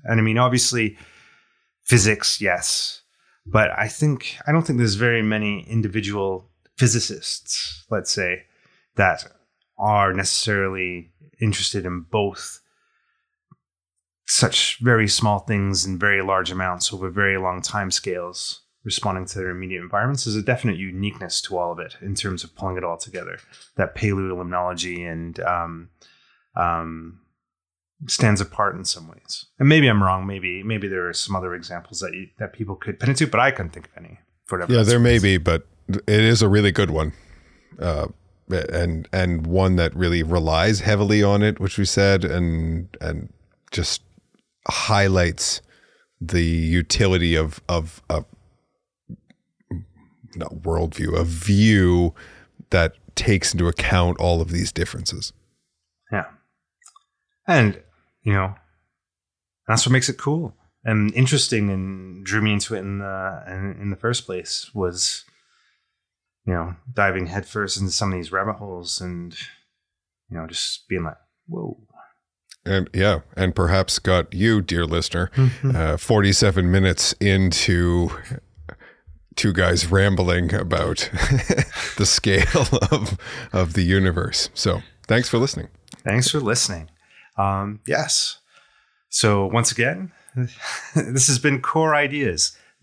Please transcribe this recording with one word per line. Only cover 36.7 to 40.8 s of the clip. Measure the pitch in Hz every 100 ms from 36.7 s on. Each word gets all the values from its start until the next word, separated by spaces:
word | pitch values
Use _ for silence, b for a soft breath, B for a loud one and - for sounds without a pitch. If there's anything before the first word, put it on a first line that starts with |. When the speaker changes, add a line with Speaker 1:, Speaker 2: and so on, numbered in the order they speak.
Speaker 2:
good | 85 92
one, | 78 78 b b b b b b -
uh, | 85 76 - - _ _ -
and, | 92 - 85 87 80 -
and | 92 90 85 80
one | 92 95 87
that | 82
really | - 87 85
relies | 78 87 80 80 101 104